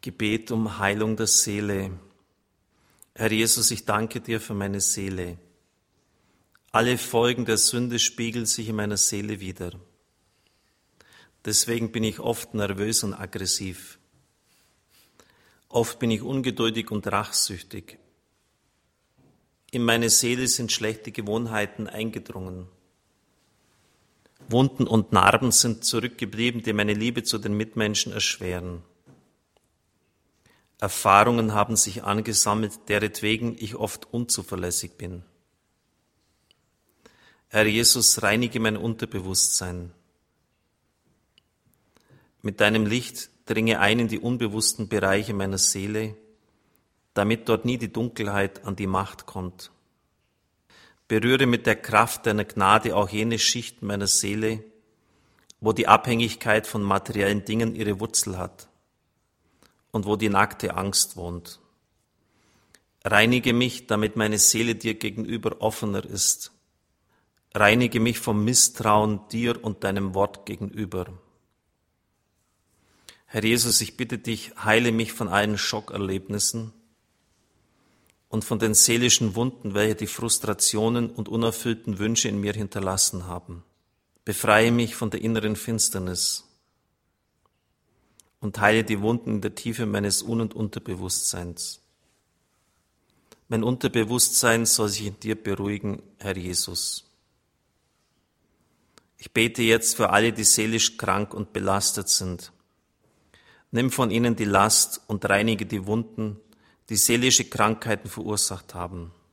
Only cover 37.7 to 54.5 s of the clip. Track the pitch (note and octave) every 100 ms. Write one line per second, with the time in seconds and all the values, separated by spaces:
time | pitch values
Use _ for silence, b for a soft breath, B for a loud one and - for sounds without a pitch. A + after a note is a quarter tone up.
37.7 | G#2+ A#2 C3 A2+ - G#2+ A2 A#2+ A#2 A2+
38.7 | G#2+ A#2 A2 A#2+ G2+ F#2 F#2+ - - F#2
39.7 | F2+ F2 - _ _ _ _ _ _ _
40.7 | _ _ _ _ _ _ _ _ _ _
41.7 | _ _ b b b b b G#2 G2 G#2+
42.7 | A2 G#2+ A#2+ A#2+ - - _ - A2 A2+
43.7 | G#2 G2+ A2+ A2+ G#2+ A#2 B2 A#2 G#2+ A2
44.7 | - G2+ G#2+ F#2+ G2 G2 G2+ G2 F#2+ -
45.7 | G2+ G2 G#2+ A2 G#2 _ _ _ _ _
46.7 | _ _ _ _ - G2+ A2+ - A2 A#2+
47.7 | B2+ A2+ - A#2 A2+ G#2 G2+ G2 - -
48.7 | F#2+ G2 F#2+ G2 - - F#2+ F#2 F2+ -
49.7 | _ _ _ _ _ _ _ _ _ _
50.7 | b b b _ A2 A#2 C3 C3 A#2+ A#2+
51.7 | A2 - A2 A#2+ - - G#2 G2+ - G2
52.7 | A2 A2 F2 G2+ G#2 A2+ A2+ - B2 A#2
53.7 | - G2+ G2+ G2 - G2+ G#2 A2